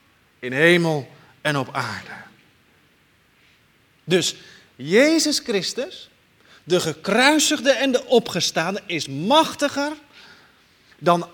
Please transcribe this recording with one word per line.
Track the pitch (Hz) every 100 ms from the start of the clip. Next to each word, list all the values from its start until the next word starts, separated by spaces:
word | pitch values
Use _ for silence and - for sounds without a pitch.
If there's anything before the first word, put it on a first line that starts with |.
| _ _ _ -
in | 127
hemel | 131 165 175 165 151 127 - _ _
en | 151 143
op | 127
aarde." | 135 120 98 - - - _ _ _ _ _ _ _ _ _ _ _ _ _ _ _ _ _
Dus | - 180 143 - - - _ -
Jezus | 139 202 302 330 302 -
Christus, | - - - - 320 - - _ _ _ _ -
de | - 175
gekruisigde | 165 - - 220 269 311 - 302 247
en | 233 269
de | 240 -
opgestane, | 233 - 175 - 175 165 202 -
is | 165 135
machtiger | 135 190 302 302 - 285 277 294 302 _ - - - _ _ _ _ _ -
dan | 160 175 170